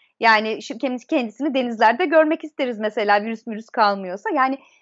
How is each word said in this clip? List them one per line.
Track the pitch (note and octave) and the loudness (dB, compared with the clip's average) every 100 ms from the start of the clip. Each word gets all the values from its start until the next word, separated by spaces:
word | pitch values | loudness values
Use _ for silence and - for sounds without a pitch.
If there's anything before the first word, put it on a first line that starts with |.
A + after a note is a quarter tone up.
| _ - | _ -2
Yani | A3+ A3 A3 A3 | 4 4 2 -6
şu, | - G#3+ | -8 -6
kendisi, | C4+ B3 - | -4 -6 -2
kendisini | D4+ A#3 - D4 | -2 -2 -4 -2
denizlerde | C4 B3 A3 A3+ A#3+ F4 | -2 -2 2 2 2 2
görmek | D#4+ D#4 D#4+ | 4 4 0
isteriz | D#4 - C4 G#3+ | -6 -6 -4 -2
mesela | G#3+ A3+ G3+ G#3 | -4 -2 2 2
virüs | G#3+ A3+ - | 0 -8 -8
mürüs | G#3+ A3 | -12 -10
kalmıyorsa. | - G#3 G3 F#3+ F#3+ A4 | 0 0 0 -6 -8 -4
Yani | D4+ C4 C4+ _ _ | 0 0 -2 _ _